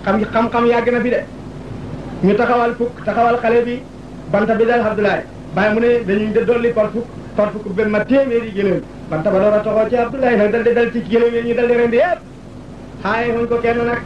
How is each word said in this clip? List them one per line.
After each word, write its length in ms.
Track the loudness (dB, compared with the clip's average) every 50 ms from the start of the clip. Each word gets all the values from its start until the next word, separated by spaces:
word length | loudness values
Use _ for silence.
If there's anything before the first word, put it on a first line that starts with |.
| 0
Xam, 180 | 0 0 0 0 0 0
xam-xam 320 | 0 0 2 0 2 2 4
yàgg 220 | 2 2 2 2
na 80 | 0 0
fi 100 | 0 0
de. 100 | 0 -2 -4 -6 -14 -14 -14 -14 -14 -14 -12 -12 -12 -12 -12 -12 -12 -12 -12 -12 -8 0 2
Ñu 100 | 2 4
taxawal 380 | 4 2 2 2 2 2 0 0 -2
fukk, 280 | -4 -4 -4 -6 -6
taxawal 320 | -2 0 2 2 2 2 2
xale 200 | 2 2 2 2 2
bi, 180 | 0 -4 -6 -8 -14 -18 -18 -16 -16 -16 -16 -8 -2
bant 180 | 0 0 2 2 2 2
bi 80 | 4
dal 160 | 4 4 2
Abdoulaye. 420 | 2 0 0 0 0 0 0 0 -4 -8 -16 -16 -16 -6 -2
Baay 180 | 0 2 2 2
mu 60 | 4
ne, 240 | 4 4 4 2 2
"Dañuy 260 | 0 0 0 0 2 0
de 80 | 0 2
dolli 260 | 2 2 2 2 0 2
par 160 | 2 0 0
fukk, 140 | 0 -6 -6 -6 -12 -14 -14 -8 0 0
par 120 | 0 0 0
fukk 120 | -6 -8 -6 -2
ba 120 | -2 0
ma 140 | 0 0 0 2
téeméeri 480 | 4 4 4 4 4 0 -2 -2 -2 -4
gëléem." 280 | -2 0 0 0 0 -4 -8 -16 -16 -8 -6
Bant 140 | -4 -2 0
ba 60 | 2
door 220 | 2 4 4 4 2
a 60 | 2
toxoo 280 | 2 2 2 2 2 2
ci 60 | 2
Abdoulaye 400 | 0 0 0 -2 0 0 2 4
nag, 160 | 4 2 2
dal 120 | 2 2 2
di 100 | 2 4
dal 180 | 4 2 0
ci 100 | 0 -4 -4 0
gëléem 240 | 2 4 4 4 2
yi, 60 | 0 -2 0
ñu 40 | 0
dal 120 | 0 2 2
di 60 | 2
rendi 220 | 2 2 2 4
yëpp. 240 | 2 2 2 0 -4 -6 -18 -20 -18 -18 -18 -18 -18 -18 -18 -18 -18 -18 -18 -16 -8
Xaaye 300 | -4 -2 -2 -2 -2 -2
wuñ 160 | -2 -2 0 0
ko 80 | -2 0 0
kenn 140 | 0 0 0
nag. 240 | 0 -2 -2 -4 -6